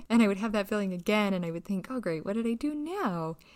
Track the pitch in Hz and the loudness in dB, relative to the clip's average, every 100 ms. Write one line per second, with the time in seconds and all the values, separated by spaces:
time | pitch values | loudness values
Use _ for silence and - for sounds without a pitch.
0 | - 226 208 196 220 214 190 208 190 180 | 2 6 6 4 0 -2 0 0 -2 -2
1 | 175 214 202 185 170 165 - 190 - 262 | 2 2 4 0 -2 -4 -4 -6 -4 -4
2 | 190 160 - 220 226 233 294 302 302 392 | -2 -4 -2 -2 -2 -2 -2 -4 -4 -2
3 | 277 170 160 165 - | -2 -2 -4 -8 -14